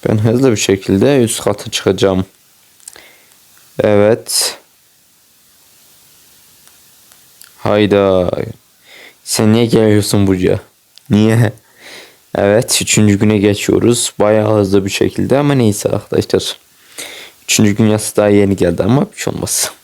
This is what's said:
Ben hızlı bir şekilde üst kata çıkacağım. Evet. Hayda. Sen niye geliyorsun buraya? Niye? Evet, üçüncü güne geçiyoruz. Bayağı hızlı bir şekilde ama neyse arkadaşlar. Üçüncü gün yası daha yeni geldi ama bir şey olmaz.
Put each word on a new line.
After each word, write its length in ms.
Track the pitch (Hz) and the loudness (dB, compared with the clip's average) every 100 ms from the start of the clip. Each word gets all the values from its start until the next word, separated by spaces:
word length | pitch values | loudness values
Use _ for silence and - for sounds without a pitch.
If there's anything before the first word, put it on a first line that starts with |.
| - | 0
Ben 100 | 107 | 0
hızlı 320 | 110 120 135 | 0 2 2
bir 60 | 104 | 0
şekilde 680 | - 98 - 98 120 143 | 0 -2 0 0 2 2
üst 180 | 113 - | 0 -2
kata 280 | - 101 - | -4 -6 -8
çıkacağım. 540 | - - 95 98 92 98 _ _ _ _ _ - - - _ _ _ _ _ _ - | -4 -2 0 0 0 -4 _ _ _ _ _ -20 -20 -20 _ _ _ _ _ _ -4
Evet. 760 | 107 104 104 117 - - - - _ _ _ _ _ _ _ _ _ _ _ _ _ _ _ _ _ _ _ _ - _ _ _ _ - _ _ - _ | 0 2 2 0 -4 -6 -6 -10 _ _ _ _ _ _ _ _ _ _ _ _ _ _ _ _ _ _ _ _ -20 _ _ _ _ -20 _ _ -20 _
Hayda. 720 | 104 104 104 101 98 92 87 - - - _ _ _ - - _ | -2 0 2 2 2 2 0 -4 -8 -12 _ _ _ -20 -20 _
Sen 280 | - - 110 | -10 -2 2
niye 140 | 110 117 | 2 2
geliyorsun 600 | 113 110 104 101 104 98 | 2 4 2 0 0 0
buraya? 340 | 92 90 104 - _ _ _ _ | 0 0 -2 -6 _ _ _ _
Niye? 420 | 104 110 113 110 - _ _ - - - _ _ - | 2 2 2 0 -2 _ _ -20 -20 -20 _ _ -2
Evet, 400 | 101 104 - - | 2 2 0 -4
üçüncü 360 | - - 107 101 | -2 2 2 2
güne 200 | 107 107 | 2 2
geçiyoruz. 760 | 101 101 - 95 104 120 - - | 2 0 0 0 2 0 -4 -2
Bayağı 400 | 104 107 107 107 | 0 2 2 0
hızlı 260 | 101 98 | 2 0
bir 60 | 95 | -2
şekilde 480 | - 95 - 98 131 | -4 -4 -2 -2 0
ama 160 | 147 | 0
neyse 340 | 139 113 101 - | 0 0 0 -4
arkadaşlar. 720 | 107 - - - - - - _ _ _ - - - - _ | -6 -4 -4 -2 -4 -4 -12 _ _ _ -20 -18 -18 -20 _
Üçüncü 340 | - - 107 101 | -6 0 2 2
gün 100 | 110 | 0
yası 300 | 107 - - | 0 -2 0
daha 120 | 104 | 2
yeni 280 | 104 101 95 | 4 2 0
geldi 260 | 90 85 | -2 0
ama 300 | 92 131 - | 0 0 -2
bir 40 | - | -6
şey 160 | - | -8
olmaz. 380 | - - - - - | -6 -6 -6 -6 -10